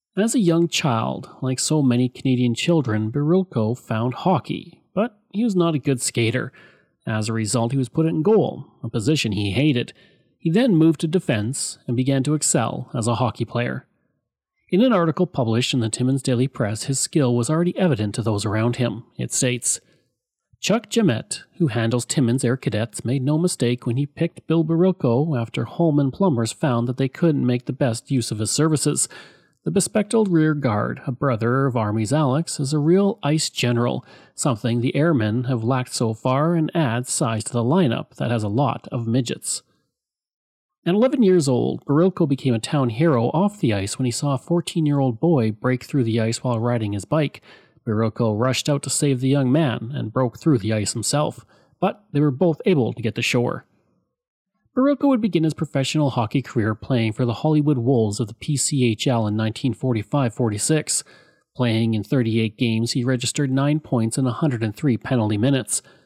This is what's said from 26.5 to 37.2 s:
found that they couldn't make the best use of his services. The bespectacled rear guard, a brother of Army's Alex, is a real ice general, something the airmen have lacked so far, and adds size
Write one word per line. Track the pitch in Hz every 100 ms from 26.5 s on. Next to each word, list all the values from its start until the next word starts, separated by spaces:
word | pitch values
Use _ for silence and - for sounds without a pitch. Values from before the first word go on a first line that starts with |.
found | - 156 120 120
that | 127
they | 135
couldn't | - 170 139 123
make | 123 -
the |
best | 127 135 110 -
use | 131 113
of | 107
his | 107
services. | - 160 151 147 135 - - - _ _ _
The | -
bespectacled | 180 - 214 202 226 208
rear | 165 156
guard, | 147 135 107 120 123 -
a |
brother | 123 139 113 113 131 135
of | 120
Army's | 107 107 107
Alex, | 147 143 139 170 -
is | 135
a | 151
real | 147 185 202 -
ice | 143 156 -
general, | - 123 120 123 131 - - -
something | - 156 107 - 120
the | 120 -
airmen | 165 143 107 117
have | 123 123
lacked | 113 131 127
so | - 113
far, | 110 131 131 156
and | 175 156
adds | 170 139 117 123
size | -